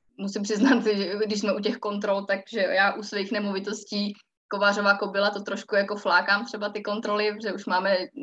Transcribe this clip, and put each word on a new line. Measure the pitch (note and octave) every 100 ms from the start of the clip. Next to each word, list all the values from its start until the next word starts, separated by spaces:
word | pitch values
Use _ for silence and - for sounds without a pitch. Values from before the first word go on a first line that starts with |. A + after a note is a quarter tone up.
| _ -
musím | G3 G#3+
přiznat, | G3+ G3+ C4+ B3
že | G#3+ G3+ F3+ G#3 G#3+
když | G#3
jsme | G#3 G#3
u |
těch | G#3 -
kontrol, | G#3 G3+ G#3 G3 G3
takže | G3 - A3+
já | F#3 F#3 G3
u | G3+
svých | G#3 G3+ G3
nemovitostí | G#3+ G#3 F#3+ G3+ G#3 - G#3 G#3 G3+ _ _ -
Kovářová | G3 G3+ G#3 G3+ G3
Kobyla | G3+ G3 G3+
to | G3+
trošku | - G3 - G3+
jako | G3+ G#3
flákám | G3 F3 F#3+ G3+ B3
třeba | G#3+ G#3
ty | G#3
kontroly, | G#3 G#3 G#3 G#3 G#3+
protože | G#3+ A3
už | F#3 A#3+
máme | F#3 G3 F#3 F3+ -